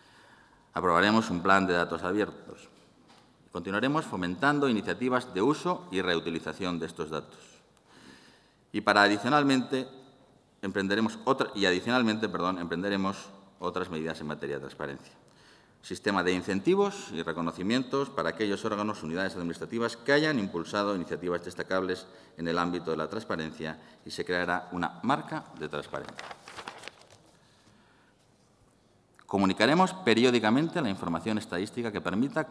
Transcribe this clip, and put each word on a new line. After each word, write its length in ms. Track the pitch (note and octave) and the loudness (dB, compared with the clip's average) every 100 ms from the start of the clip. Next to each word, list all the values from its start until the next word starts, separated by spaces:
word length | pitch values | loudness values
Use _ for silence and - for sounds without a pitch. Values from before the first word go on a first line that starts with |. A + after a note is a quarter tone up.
| - - - - - _ _ | -20 -20 -20 -20 -20 _ _
Aprobaremos 560 | F2 F2+ E2+ G2+ A2 A2 | 0 4 6 6 4 2
un 120 | F2 | 0
plan 240 | F#2+ G2 F#2 | 4 4 6
de 80 | |
datos 280 | F2 E2 E2 | 2 0 -2
abiertos. 680 | F2+ G#2 F#2 - - - - - _ _ _ - _ _ _ | -2 0 -2 -6 -16 -18 -20 -20 _ _ _ -20 _ _ _
Continuaremos 520 | F2+ F2+ G2+ B2+ D3 | -8 -4 0 2 0
fomentando 640 | - G2+ F2 F2 C#3 D3 C#3 | -2 -4 -2 0 2 2 2
iniciativas 640 | A2 F#2 F2+ B2 B2 A#2+ | 2 0 -2 0 0 0
de 80 | F2+ | 2
uso 460 | A#2+ D3+ F3+ F3+ - | 2 2 -2 -4 -4
y 120 | F#2 | -2
reutilización 760 | F2+ E2+ E2 E2 D#2+ D#2 F#2 E2+ | 0 0 0 -4 -6 -6 -4 -4
de 80 | D#2+ | -6
estos 240 | - D#2 | -6 -6
datos. 300 | D#2 - - - - _ _ _ - - - - - _ _ _ | -6 -8 -16 -20 -20 _ _ _ -20 -20 -20 -20 -20 _ _ _
Y 100 | G#2 | 0
para 200 | G#2 G2+ | 6 8
adicionalmente, 840 | G2+ G#2 A#2+ D3 C#3+ C3 A#2+ C3 C3 - - - - _ _ _ | 8 6 4 4 6 2 2 -4 -4 -12 -20 -20 -20 _ _ _
emprenderemos 580 | G2 G2 G2 G2+ A2 - | -4 -2 2 2 2 0
otra, 240 | B2+ C3 B2+ | 0 0 0
y 100 | G2+ | 2
adicionalmente, 640 | F#2+ F#2 A#2 B2+ A2+ A2 G#2+ | 2 4 2 2 2 2 -2
perdón, 300 | F2 F2 F#2 | 0 -2 -2
emprenderemos 720 | E2+ E2+ G2+ G2 F#2+ G2 - - - - | -4 -4 -2 0 -2 -4 -12 -20 -20 -8
otras 280 | F2 F#2 F2+ | -4 -4 -4
medidas 320 | D#2+ D#2+ D#2+ | -4 -6 -6
en 60 | D#2 | -8
materia 300 | D2 C#2+ C#2+ | -6 -6 -6
de 40 | |
transparencia. 500 | C2+ - D2 C#2 - - - - - - _ _ | -8 -8 -8 -10 -16 -20 -20 -20 -20 -20 _ _
Sistema 400 | - F2+ G#2 G2 | -12 -4 0 2
de 100 | F2 | 4
incentivos 800 | F2+ F2 G2 B2+ G3 G3+ F#3+ - | 2 0 0 2 4 2 -2 -8
y 100 | E2 | -6
reconocimientos 840 | E2 E2 E2 E2 F#2+ B2 C3 C#3 C3+ | -4 -4 -4 -2 -2 0 0 -4 -2
para 220 | - E2 | -2 -2
aquellos 340 | E2+ G#2+ G2 | -2 -2 -2
órganos, 380 | A2 G#2 G#2+ G#2 | -4 -2 -4 -4
unidades 340 | D#2 E2+ F#2+ F#2+ | -6 -4 -4 -4
administrativas 600 | E2+ E2 E2+ A2+ A#2 - | -6 -6 -6 -4 -4 -2
que 160 | - | 2
hayan 240 | D3 D#3 C#3 | 2 4 0
impulsado 580 | G2 E2+ D#2+ G#2 G2+ G2 | -2 -4 -2 0 0 -2
iniciativas 480 | E2 D#2 F2 F2 | -4 -4 -2 -4
destacables 600 | F#2 - E2 F#2+ F#2 F#2 - - - - | -4 -8 -2 0 0 -4 -8 -20 -20 -6
en 100 | E2 | -2
el 100 | E2+ | 0
ámbito 320 | F2 F2 E2 | 0 -2 -2
de 60 | D#2+ | -2
la 100 | D#2 | -4
transparencia 720 | G#2+ A2 F2+ D#2 - D#2 D#2 - - | -6 -6 -6 -6 -8 -10 -10 -16 -20
y 80 | - | -12
se 140 | - | -8
creará 460 | F2 F2 F2 F2 - | -2 0 0 -2 -4
una 260 | F2+ E2+ - | -4 -4 -4
marca 420 | A2 D3+ D3+ D#3 - - | -2 -2 -4 -10 -10 -10
de 100 | D2+ | -8
transparencia. 560 | D2+ - C#2 C2 - - - - - - - - - - - - _ _ _ _ _ _ _ _ _ _ _ _ _ _ _ _ _ _ _ - | -8 -8 -10 -10 -14 -16 -16 -18 -16 -14 -14 -16 -18 -20 -20 -20 _ _ _ _ _ _ _ _ _ _ _ _ _ _ _ _ _ _ _ -2
Comunicaremos 640 | G2+ G2 F#2 A2+ F3+ F#3 | 2 4 6 6 6 4
periódicamente 880 | - - A2 B2+ A#2+ G#2+ B2+ D#3+ F3+ | 2 2 6 6 6 4 4 2 -2
la 80 | B2 | -2
información 480 | F#2+ F2 E2 G2 G#2+ | -4 -4 -2 -2 -4
estadística 560 | - F2 G#2+ - A#2 | -4 -4 -4 -6 -6
que 80 | G2+ | -4
permita 460 | F2 F#2+ C#3 D#3+ - | -2 0 0 -2 -6